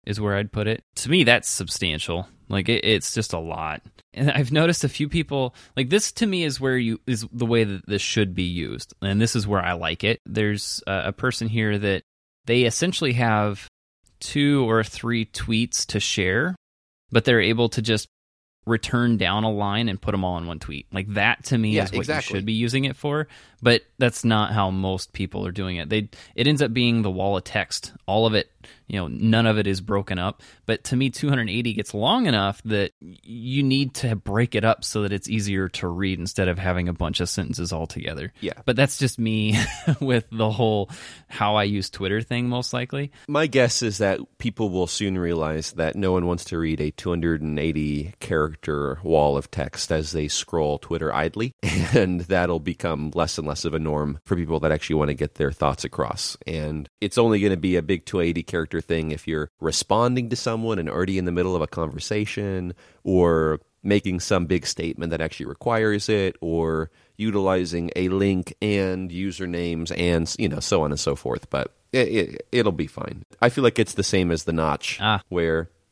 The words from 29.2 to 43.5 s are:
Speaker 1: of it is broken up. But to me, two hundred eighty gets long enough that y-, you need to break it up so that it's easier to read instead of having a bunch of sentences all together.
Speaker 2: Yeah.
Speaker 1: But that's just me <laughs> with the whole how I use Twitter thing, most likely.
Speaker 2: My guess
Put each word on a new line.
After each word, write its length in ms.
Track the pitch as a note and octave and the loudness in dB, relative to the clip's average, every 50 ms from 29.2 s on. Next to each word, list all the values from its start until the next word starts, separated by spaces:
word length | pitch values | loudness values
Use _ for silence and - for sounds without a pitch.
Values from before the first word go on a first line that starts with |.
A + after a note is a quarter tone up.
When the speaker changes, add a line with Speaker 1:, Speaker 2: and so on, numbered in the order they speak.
| G#2+ A2+ A2 A2+ A2+ | 4 6 6 6 6
Speaker 1:
of 100 | A2+ G#2+ | 6 4
it 100 | G#2+ G2 | 4 2
is 120 | G2 F#2+ F#2 | 2 0 -2
broken 380 | F#2 G#2 G2+ G2+ G2+ - F#2+ F2+ | 0 0 0 0 0 -2 -4 -2
up. 240 | F2+ G2 - - - - - _ _ | -2 -4 -4 -6 -12 -20 -20 _ _
But 180 | - - - - | -2 -2 -2 -2
to 100 | - C3 | 0 0
me, 120 | B2 C3+ B2+ | 2 2 0
two 200 | - - D3 D3 | 0 -2 0 2
hundred 200 | C#3+ B2+ A2+ G2+ | 2 2 0 0
eighty 240 | F#2 A#2+ A#2+ A#2 G#2 | -2 -2 -2 -2 -2
gets 200 | G#2 G2+ - - | -4 -4 -4 -4
long 320 | G#2 A2 D3 G#3+ C4 A#3 | -2 2 2 2 2 2
enough 360 | E3 A#2+ G#2 G2 G2 G2+ - - | 2 2 2 2 0 -2 -4 -4
that 260 | A2 G#2+ G2+ G2 - - _ | -2 0 0 0 0 -4 _
y-, 140 | - F2 F2+ - - | -20 -20 -20 -20 -18
you 400 | - A2+ A#2+ A2+ B2+ C3 C#3+ C#3 | -16 -14 -10 -8 -4 0 0 2
need 300 | C3 C3 C3+ C#3 B2+ - | 2 2 2 0 -2 -4
to 200 | - - A#2 A2 | -4 -2 -2 -2
break 380 | F#2+ - G2+ G2 A2 A#2+ - - | -2 -2 -2 0 2 2 2 2
it 100 | G#2 G#2+ | 2 2
up 180 | A2+ - - - | 2 2 2 -2
so 180 | - - G#2+ G#2 | -4 -2 -2 -2
that 100 | G2 G2+ | -2 -2
it's 160 | F#2+ - - | -4 -4 -2
easier 400 | A2 A2 G2+ G2+ G2 F#2+ F#2+ F2 | -2 -2 0 0 0 0 -2 -2
to 180 | - - - | -4 -6 -6
read 320 | F2 E2+ F2+ G2 F#2+ F#2 F2 | -4 -4 -2 -2 -2 -2 -2
instead 280 | E2+ F#2+ - - F#2+ F2+ | -4 -4 -2 0 2 2
of 100 | F2 F2+ | 2 0
having 280 | F#2+ F#2 F2+ F2+ F2 F2 | 0 0 0 0 0 -2
a 40 | E2+ | -2
bunch 260 | - F2 D#2+ - - | -2 -2 -2 -2 -2
of 80 | F2+ - | -2 -2
sentences 420 | - G#2 E2+ - - - F2 E2+ | -2 -2 -4 -4 -4 -4 -4 -4
all 160 | F2+ D#2+ E2 | -4 -4 -6
together. 440 | - - D#2+ D#2 - D#2+ C#2 D#2 F#2+ - - | -6 -8 -8 -8 -8 -6 -6 -8 -10 -10 -8
Speaker 2:
Yeah. 120 | - F2 - - - | -8 -8 -8 -4 -2
Speaker 1:
But 100 | C3+ A#2+ | 0 2
that's 220 | A#2+ C#3+ C3+ - - | 4 2 2 2 0
just 180 | C#3 A#2+ - | -2 0 0
me 400 | - A2+ A2 A2 G#2+ G#2+ G#2+ G#2+ A#2 A2 - - - | 0 -2 0 0 0 2 2 4 2 2 0 -2 -4
<laughs> 200 | - E3+ C3+ - | -2 0 0 0
with 240 | D3 C3 B2 A#2 - - | 2 2 2 0 0 -2
the 200 | A2+ A2+ A2 G#2+ | -2 0 0 0
whole 380 | G#2+ A2+ A#2+ A2 G#2+ G2+ G2 - - - - - - - - - | 2 2 2 2 2 2 0 -4 -8 -14 -18 -18 -18 -20 -20 -10
how 260 | - - G#2+ G#2 G#2+ | -4 0 0 2 4
I 80 | G#2+ G2+ | 2 2
use 260 | G2+ G#2 G2 F#2 - | 2 0 -2 -4 -6
Twitter 320 | - - G2 F#2 G2+ A2 | -6 -4 -2 -2 0 -2
thing, 280 | A2+ - A#2+ A#2+ B2 B2 | -2 -2 -4 -2 -2 -2
most 240 | B2 B2 B2+ - - | -2 -2 -4 -4 -4
likely. 380 | B2 B2 - - C#3 C#3+ C#3 - - - - | -4 -4 -4 -6 -6 -6 -8 -10 -12 -6 -2
Speaker 2:
My 180 | C#3+ D3 D#3+ | 0 0 2
guess 340 | D3 | 4